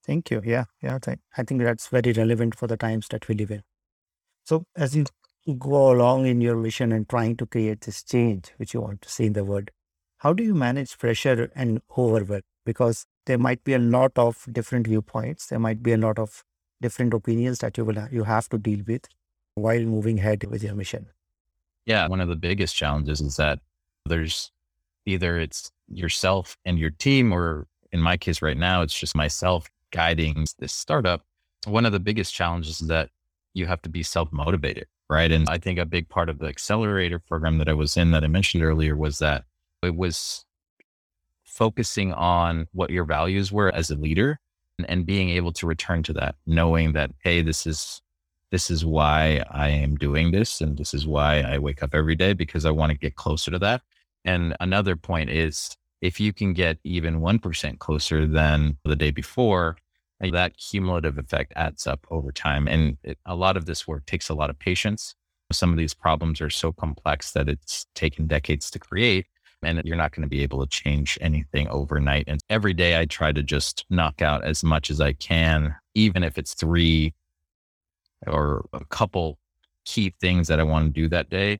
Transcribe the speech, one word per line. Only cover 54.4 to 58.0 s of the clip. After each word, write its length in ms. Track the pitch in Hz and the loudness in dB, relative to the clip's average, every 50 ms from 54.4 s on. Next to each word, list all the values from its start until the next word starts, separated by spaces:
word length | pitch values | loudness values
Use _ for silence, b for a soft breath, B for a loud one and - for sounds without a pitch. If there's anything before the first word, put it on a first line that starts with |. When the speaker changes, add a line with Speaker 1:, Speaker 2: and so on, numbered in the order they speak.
| 87 82 - - | 0 -2 -2 -2
Speaker 2:
another 360 | 85 92 92 101 104 98 92 | -2 0 2 2 2 2 0
point 340 | 80 - - 82 82 78 - | -2 -2 -2 -2 -2 0 0
is, 460 | 64 80 82 78 76 - - - - _ _ _ _ _ | 0 0 0 0 -2 -6 -10 -10 -12 _ _ _ _ _
if 180 | - 90 87 - | -4 -4 -2 0
you 140 | 104 107 101 | -2 -2 0
can 200 | - 107 98 90 | 0 -2 -2 0
get 260 | 82 90 82 80 80 _ | 2 0 0 0 -2 _
even 380 | 73 87 87 80 82 80 80 | -4 -4 -2 -2 -2 -2 0
one 180 | 80 85 104 113 | 2 2 2 2
percent 400 | - 90 78 - - 76 69 67 | 0 -2 -6 -6 -6 -8 -8 -8
closer 480 | - - 78 76 | -4 -4 -2 -2